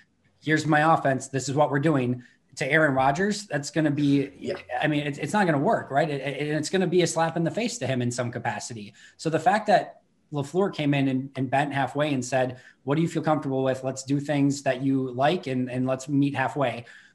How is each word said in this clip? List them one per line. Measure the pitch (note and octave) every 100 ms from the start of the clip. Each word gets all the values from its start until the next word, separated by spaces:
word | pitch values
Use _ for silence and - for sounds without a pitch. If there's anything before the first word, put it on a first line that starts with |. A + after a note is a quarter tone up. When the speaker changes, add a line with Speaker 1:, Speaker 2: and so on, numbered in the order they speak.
| _ _ _ _
Speaker 1:
"Here's | - D#3 D3+
my | D3+ D#3
offense, | D#3+ C#3+ B2+ -
this | C3+ B2+
is | C#3
what | D3
we're | C#3+
doing," | D3+ C#3+ B2 B2 - _ _ -
to | C#3
Aaron | D#3 D#3
Rodgers, | C3 C3 D3 G3+ G3 -
that's | D3 C#3
gonna | E3 D#3
be, | C#3+ C#3+ C#3 C#3 -
Speaker 2:
Yeah. | - - - B2+
Speaker 1:
I | D#3
mean, | D3 D3
it's, | C#3+
it's | C#3+
not | G#3 F#3
gonna | D3
work, | E3 F3+ A2+
right? | C3+ D3+
It, | C#3
it, | C3+ C#3 D3
and | D3+
it's | C#3+
gonna | F#3+ F3
be | F3+
a | E3
slap | E3 D#3+ E3+
in |
the | E3
face | D#3+ A#3 -
to | B2+
him | B2+
in | A#2+
some | A#2+ A#2
capacity. | A#2+ B2 G#2+ - A2+ G2+ - - -
So | D#3+
the | D3+
fact | - G#3 G#3+
that | F3+ - - _ _ -
LaFleur | D3 C3 F3+ G3
came | - D3
in | C#3+ C3+
and, | C3 C#3 -
and | C3+
bent | C3+ C#3+
halfway | C#3 C3 C#3 D3+
and | C3+
said, | B2 C3 B2+ A#2+ - _
"What | C3 D3
do |
you | E3
feel | E3
comfortable | D3+ D3+ C#3+ C3
with? | C3 C3
Let's | C3 B2+
do | - C#3+
things | C#3+ C#3+ C#3 C#3
that | C3+ B2+
you | C#3 C3+ C3
like | B2 C#3 E3+ C3+
and, | B2+ B2+
and | B2 B2+
let's | C3 -
meet | C#3 C#3+ C3+
halfway." | C3 D3 C3 A2+ B2 - -